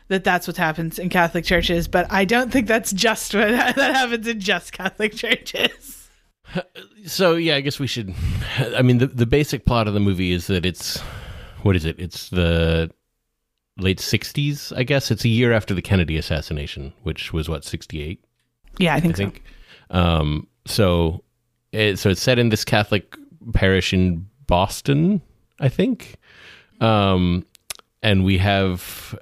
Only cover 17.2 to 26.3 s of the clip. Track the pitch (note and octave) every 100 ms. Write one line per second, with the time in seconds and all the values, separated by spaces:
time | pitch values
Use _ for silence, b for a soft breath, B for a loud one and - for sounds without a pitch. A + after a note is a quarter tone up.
17.2 | - E2 D#2 D2+ - D#2+ - D#2 D2 F#2+
18.2 | _ _ _ _ - - F3 D3 E3+ G2
19.2 | G2+ - - B B B B F2+ F2 E2
20.2 | D2+ D2+ - _ - - F#2+ F2 E2 F#2
21.2 | _ _ _ _ _ G#2+ G#2+ F#2 G#2 F#2+
22.2 | - A#2+ A#2 G#2+ - A2 G#2+ G#2 - -
23.2 | - - A#2 - F#2+ F#2+ - F#2 F#2 E2+
24.2 | F#2+ _ - F2 G2 - - C#3+ E3+ G3+
25.2 | - _ _ - C3+ - A3 A#3 - -
26.2 | B